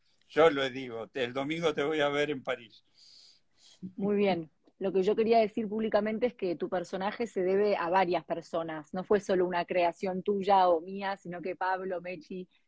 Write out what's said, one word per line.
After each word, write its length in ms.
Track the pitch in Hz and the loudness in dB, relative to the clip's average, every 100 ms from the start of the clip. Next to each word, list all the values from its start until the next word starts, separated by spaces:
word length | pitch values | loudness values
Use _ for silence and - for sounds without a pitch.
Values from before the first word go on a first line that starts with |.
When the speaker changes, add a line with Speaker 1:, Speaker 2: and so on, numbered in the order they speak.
| _ _ _ | _ _ _
Speaker 1:
yo 220 | 147 160 | 4 6
lo 180 | 143 135 | 4 -2
digo, 360 | 127 131 113 104 | -4 -8 -10 -8
el 200 | - 123 | -4 -4
domingo 400 | 131 139 165 165 151 | -2 -4 -2 -2 0
te 80 | |
voy 180 | 143 156 | -2 0
a 80 | 143 | 0
ver 220 | 143 147 | 0 -2
en 100 | 139 | -4
París. 400 | 135 123 110 - _ _ - - - _ _ _ - - 185 - | -6 -8 -10 -20 _ _ -20 -20 -20 _ _ _ -20 -16 -14 -6
Speaker 2:
Muy 200 | 202 202 | -2 2
bien. 320 | 202 170 160 _ _ _ | 2 0 -4 _ _ _
Lo 140 | 190 | -2
que 80 | 185 | 0
yo 140 | 185 214 | 2 2
quería 240 | 220 233 | 4 4
decir 280 | 214 240 214 | 2 -2 -4
públicamente 600 | 220 220 208 214 220 240 | -4 0 0 0 -2 -4
es 80 | - | -2
que 200 | 185 165 | -4 -2
tu 140 | 185 | -2
personaje 560 | 185 175 185 196 202 233 | -4 -4 -6 -6 -4 -6
se 160 | 202 | -2
debe 340 | 180 196 208 190 | 0 2 2 0
a 140 | 170 | 2
varias 340 | 190 180 170 - | 2 2 0 -2
personas. 680 | 165 - 170 165 156 - | -8 -4 -6 -4 -8 -8
No 100 | 185 | -8
fue 160 | 185 208 | 2 2
solo 280 | - 185 180 | 2 2 2
una 180 | 175 170 | 0 0
creación 560 | 180 170 - 190 185 | 2 2 0 -4 -4
tuya 480 | 208 202 190 190 180 | -2 -2 4 6 6
o 120 | 160 | 4
mía, 360 | 180 196 196 196 | 0 -6 -6 -6
sino 240 | 175 175 | -8 -8
que 140 | 180 175 | -8 -4
Pablo, 440 | 185 185 190 175 | -4 -2 -4 -6
Mechi 480 | 175 180 - 185 180 _ | -8 -12 -10 -12 -12 _